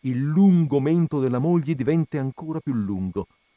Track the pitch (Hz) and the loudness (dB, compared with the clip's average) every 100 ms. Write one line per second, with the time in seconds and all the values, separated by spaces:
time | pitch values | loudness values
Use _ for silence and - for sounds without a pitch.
0 | 131 123 139 156 196 175 156 143 135 170 | -4 -4 0 4 6 6 4 2 2 0
1 | 170 147 131 123 151 175 143 147 127 165 | 0 0 -2 0 0 0 0 -4 0 0
2 | 156 151 135 - 160 160 - 120 101 98 | 0 -4 -6 -8 -10 -8 -4 -4 -2 -4
3 | 95 92 92 _ _ | -4 -6 -10 _ _